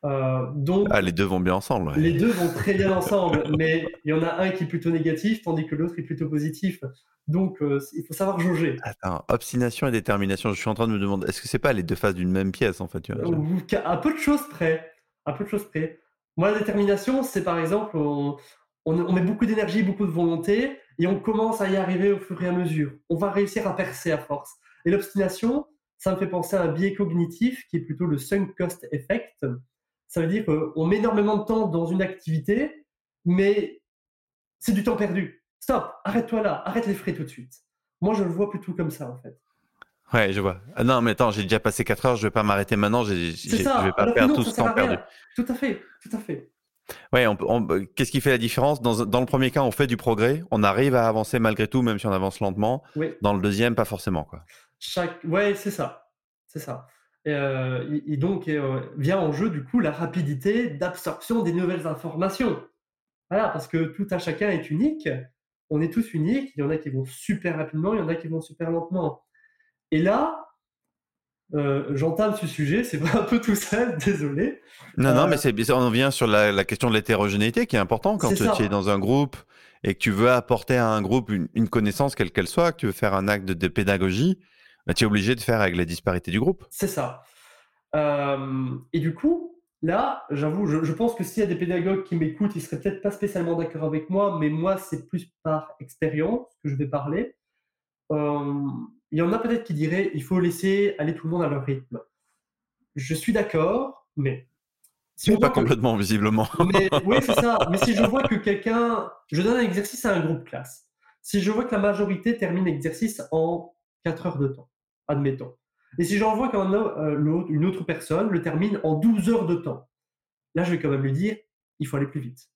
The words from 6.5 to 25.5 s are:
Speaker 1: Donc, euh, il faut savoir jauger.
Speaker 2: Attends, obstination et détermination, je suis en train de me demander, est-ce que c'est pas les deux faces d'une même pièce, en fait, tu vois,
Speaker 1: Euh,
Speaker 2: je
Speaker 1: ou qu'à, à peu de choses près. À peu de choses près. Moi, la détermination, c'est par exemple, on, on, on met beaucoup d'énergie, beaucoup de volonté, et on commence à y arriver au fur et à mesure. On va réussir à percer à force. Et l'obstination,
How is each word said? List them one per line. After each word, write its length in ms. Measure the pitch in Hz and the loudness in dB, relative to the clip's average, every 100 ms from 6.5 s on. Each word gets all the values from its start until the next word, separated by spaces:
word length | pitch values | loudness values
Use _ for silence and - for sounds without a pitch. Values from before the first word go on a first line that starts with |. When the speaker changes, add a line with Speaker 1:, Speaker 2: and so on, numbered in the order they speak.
| - 190 - 135 - _ _ - | -4 -4 -4 -12 -14 _ _ -2
Speaker 1:
Donc, 320 | 165 190 - | 0 0 -2
euh, 160 | 147 139 139 | -2 -2 -4
il 100 | 156 | -12
faut 100 | 165 | -10
savoir 260 | 160 190 175 | -2 -2 0
jauger. 380 | 175 165 160 120 | 0 2 0 -2
Speaker 2:
Attends, 420 | - 104 95 85 - | -8 -6 -4 -4 0
obstination 580 | 123 - 127 123 - 139 | -2 0 0 0 0 0
et 40 | |
détermination, 600 | 113 95 101 98 95 110 | 0 0 0 2 0 -2
je 60 | 98 | -2
suis 100 | - | -2
en 40 | |
train 140 | 110 117 | 0 0
de 40 | |
me 40 | 107 | 2
demander, 300 | 98 98 - | 2 0 -2
est-ce 140 | - | -4
que 60 | - | -4
c'est 100 | 135 | 0
pas 140 | 147 | 2
les 80 | 113 | 0
deux 120 | 85 | 0
faces 200 | 95 104 | 0 0
d'une 160 | 90 90 | 0 0
même 180 | 95 95 | 2 0
pièce, 300 | 92 117 90 | 0 -2 0
en 80 | 92 | -6
fait, 140 | 82 | -8
tu 100 | - | -8
vois, 100 | 107 | -6
Speaker 1:
Euh, 40 | 175 | -2
Speaker 2:
je 60 | 160 | -2
Speaker 1:
ou 240 | 151 185 - | 0 -2 -2
qu'à, 200 | 196 160 | -4 -2
à 120 | 170 | -2
peu 140 | 302 | 0
de 60 | 320 | -2
choses 300 | - 294 - | 0 0 -2
près. 420 | - 165 160 - _ _ _ - | -2 0 0 -4 _ _ _ -8
À 80 | |
peu 100 | - | -6
de 60 | 202 | -4
choses 180 | 202 - | -4 -4
près. 320 | 156 160 - _ _ _ - | -6 -6 -8 _ _ _ 0
Moi, 120 | 185 | 2
la 80 | 214 | 2
détermination, 640 | 214 208 202 202 254 262 | 0 2 2 2 2 0
c'est 220 | 262 196 | 0 -2
par 140 | 175 170 | -2 -2
exemple, 400 | 160 202 214 160 | 0 -2 -2 -2
on, 380 | 147 143 143 139 - _ _ _ - | -2 0 -4 -6 -14 _ _ _ -2
on, 120 | 165 | 0
on 140 | 175 | 2
met 80 | 180 | 2
beaucoup 240 | 175 - | 2 0
d'énergie, 380 | 233 220 202 196 | 0 0 0 0
beaucoup 240 | 190 196 202 | 0 0 -2
de 40 | |
volonté, 680 | 160 170 165 180 214 269 269 _ - | 2 0 0 0 0 0 -6 _ -2
et 80 | 175 | 0
on 140 | 196 | 0
commence 400 | - 214 226 220 | 0 0 0 0
à 80 | 196 | 0
y 80 | 190 | 0
arriver 340 | 185 185 196 | 0 2 2
au 80 | 196 | 2
fur 240 | - 175 | -2 -4
et 60 | 180 | -2
à 40 | |
mesure. 400 | 180 170 156 143 - _ | 0 0 -2 -2 -6 _
On 60 | 165 | -2
va 140 | 196 | 0
réussir 380 | 196 202 226 202 | 0 0 0 -4
à 80 | - | -4
percer 360 | 185 - 170 | -6 -6 -4
à 60 | 151 | -4
force. 380 | - 143 - - _ _ 170 | -4 -10 -10 -20 _ _ 0
Et 40 | |
l'obstination, 760 | 202 - 196 185 - 226 | 0 0 -2 -2 0 0